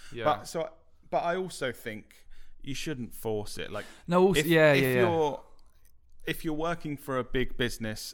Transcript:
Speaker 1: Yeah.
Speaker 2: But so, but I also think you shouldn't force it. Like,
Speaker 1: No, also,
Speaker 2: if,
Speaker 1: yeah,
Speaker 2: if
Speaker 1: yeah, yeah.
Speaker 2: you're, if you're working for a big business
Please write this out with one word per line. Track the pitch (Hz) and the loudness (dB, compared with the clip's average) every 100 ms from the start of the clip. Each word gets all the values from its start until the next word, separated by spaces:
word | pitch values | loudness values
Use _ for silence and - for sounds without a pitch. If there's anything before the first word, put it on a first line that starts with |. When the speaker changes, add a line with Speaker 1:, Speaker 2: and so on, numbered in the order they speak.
| - | -14
Speaker 1:
Yeah. | 120 143 | -4 0
Speaker 2:
But | - - | -2 -4
so, | 170 156 - - - - | -6 -6 -8 -20 -20 -4
but | 170 | -2
I | 170 185 | 0 -2
also | 185 - 131 | -4 -6 -6
think | 117 117 107 - - - - - - | -6 -10 -10 -14 -20 -16 -14 -12 -12
you | - 143 | -10 -6
shouldn't | - 139 110 - | -6 -6 -8 -8
force | 113 107 101 - | -4 -4 -4 -8
it. | - | -8
Like, | 104 - - - | -8 -10 -14 0
Speaker 1:
No, | 175 | 4
also, | 185 151 | 6 6
Speaker 2:
if, | 156 | 6
Speaker 1:
yeah, | 165 156 | 8 8
Speaker 2:
if | 139 | 8
Speaker 1:
yeah, | 135 | 4
yeah. | 127 | 4
Speaker 2:
you're, | 120 165 151 - - - - - - - _ - - | 4 4 2 0 -10 -20 -20 -20 -20 -20 _ -12 -6
if | - | -4
you're | 160 | -4
working | 151 165 165 156 143 | -4 -2 -4 -6 -8
for | - 131 | -4 -4
a | |
big | 117 131 135 - | 0 0 0 0
business | 120 - 113 107 - | -2 -2 -6 -6 -10